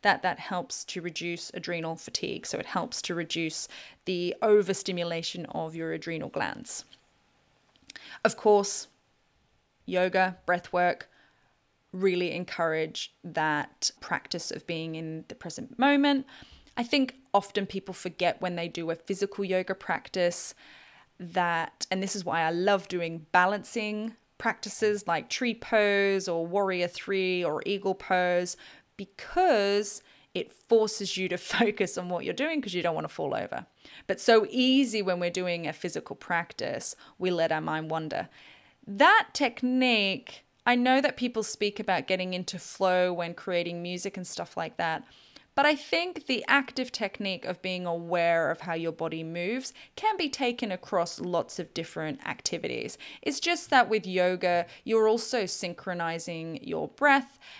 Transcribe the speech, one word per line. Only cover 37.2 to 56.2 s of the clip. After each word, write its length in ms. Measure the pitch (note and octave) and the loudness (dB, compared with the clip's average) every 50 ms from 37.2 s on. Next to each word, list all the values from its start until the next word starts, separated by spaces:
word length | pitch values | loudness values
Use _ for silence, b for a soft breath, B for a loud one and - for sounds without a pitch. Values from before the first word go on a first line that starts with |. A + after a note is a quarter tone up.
| F#3 F#3 | -2 0
let 200 | F3+ E3 E3 E3 | 2 2 2 2
our 100 | D#3+ D#3 | 2 0
mind 280 | D#3 D#3 D#3 D#3 D#3+ D#3 | 0 -2 -2 -4 -4 -4
wander. 400 | D#3+ D#3+ D#3+ D#3 - - - - B B B B B B B B B B - | -4 -4 -4 -4 -6 -6 -6 -8 B B B B B B B B B B -14
That 440 | - G3+ G3 C#4+ F4 G#4 A4+ - - - | -6 2 6 8 8 8 8 4 2 -2
technique, 1120 | - D4 A#3 A#3+ - B3+ B3 B3+ B3+ B3+ B3+ A#3+ G#3+ G3+ G3 F#3+ - - - - - _ _ _ _ - A#3+ | 0 0 0 0 0 -2 0 2 4 4 4 4 4 4 2 0 -2 -6 -12 -20 -20 _ _ _ _ 0 2
I 80 | B3 | 4
know 240 | B3 B3 B3+ C4 C4+ | 4 6 6 6 6
that 160 | C4+ D4 C4 | 4 2 0
people 280 | - B3 A#3+ A#3+ A3 G#3 | 0 -4 -2 -2 -2 -2
speak 360 | - - - G#3 G3+ G3+ - | -2 -2 0 0 -2 0 -2
about 280 | G3+ - F#3 D#3 C3+ - | -2 0 0 0 2 0
getting 260 | F#3+ F#3 F#3 F#3 F#3 | 0 0 0 -2 -4
into 260 | F3+ F3+ - - E3+ | -4 -6 -6 -8 -10
flow 540 | - - - - F#3+ F#3 F3+ F3+ F3+ F3+ F3 | -10 -10 -4 0 2 4 4 4 4 2 2
when 200 | E3+ E3+ E3+ E3+ | -2 -4 -6 -6
creating 480 | - - F#3+ F3+ F3 F3 F3 F3 E3+ | -8 -6 -2 0 0 0 -2 -4 -6
music 360 | F3 F3 F3+ F3+ - G3 - F#3 | -6 -6 -6 -4 -6 -6 -6 -6
and 100 | F3+ - | -8 -6
stuff 300 | - - F3 - - F3 | -6 -6 -8 -8 -6 -6
like 180 | E3+ D#3+ - | -6 -6 -4
that, 300 | - E3+ E3 D#3+ - - B B B B B B B B B - | -2 -2 -2 -2 -4 -6 B B B B B B B B B 2
but 100 | - C#4 | 4 6
I 100 | D4 D#4 | 6 4
think 500 | D4 - - - E4 F4 F#4 F4 D#4+ - | 2 0 -2 -2 0 0 -2 -6 -8 -4
the 180 | - C4 A3 - | -2 -2 -2 2
active 460 | - B3+ C#4 C4+ - - C4 B3+ B3 | 4 2 2 2 0 -4 -6 -6 -4
technique 540 | - - A3+ G3 - - G#3 G3 F#3+ F3 - | -4 -4 -4 -4 -4 -4 -4 -4 -4 -4 -6
of 160 | - F3+ - | -8 -8 -6
being 240 | - F#3 F#3 F3+ F3+ | -4 -6 -4 -4 -2
aware 640 | F3 E3+ E3+ E3+ E3+ F3+ F3 E3+ E3+ E3+ E3 D#3+ D3 | -2 -4 -4 -4 0 0 2 4 4 4 4 4 2
of 80 | E3 - | 0 -2
how 140 | D#3+ F3 E3 | -4 -6 -4
your 180 | E3 E3 E3 | -2 -2 -4
body 320 | D#3+ - E3 D#3+ D#3+ E3 D#3+ | -4 -4 -4 -4 -4 -6 -8
moves 480 | D#3+ E3 F3 F3 F#3+ A#3 C4 C4 - B B B B B | -6 -6 -4 -2 -2 -2 -2 -4 -8 B B B B B
can 220 | - G4+ A4 G#4+ F#4+ | -2 -2 -2 0 0
be 100 | E4+ C4+ | -2 -4
taken 420 | - - C#4 A#3+ A#3+ A#3+ B3 G#3 F#3 | -2 0 -2 -2 0 -2 -4 -4 -4
across 480 | F3+ - - G#3+ F3+ E3+ E3+ - - | -6 -6 -2 0 0 0 0 -2 -6
lots 360 | E3+ F3+ F3 E3+ - - - - | -4 -2 -2 -2 -2 -2 -6 -8
of 160 | E3 - - | -8 -8 -6
different 460 | E3 E3 - - E3 D#3 D#3 - - - - | -8 -8 -6 -8 -8 -6 -6 -6 -6 -6 -8
activities. 720 | - - - - F3 E3 F3 - B2 A#2 - - - - B B B B | -8 -6 -6 -6 -4 -4 -4 -4 -4 -4 -6 -6 -8 -10 B B B B
It's 180 | B - C#4 - | B -4 -4 -2
just 300 | - E4+ F4 E4+ - - | 0 0 0 0 0 4
that 180 | D4 B3+ A#3 - | 6 6 6 6
with 180 | A3 A3 E3+ | 2 -2 0
yoga, 600 | F#3 F#3 F3+ F3+ F3+ F3+ F3 F3+ F3+ F3 F3 E3+ B B B B | 0 0 2 2 2 2 2 0 2 2 2 0 B B B B
you're 240 | - A3 A3 A3 A3 | 2 2 4 6 6
also 380 | A3 A#3 A3+ - - A#3 G3 | 4 2 0 0 -2 -2 0
synchronizing 1160 | F3+ - - G#3 F3 F3 - - G3 F3+ F3 E3+ E3 E3 E3+ | -2 -4 -4 -4 -6 -6 -8 -8 -8 -6 -4 -4 -4 -4 -4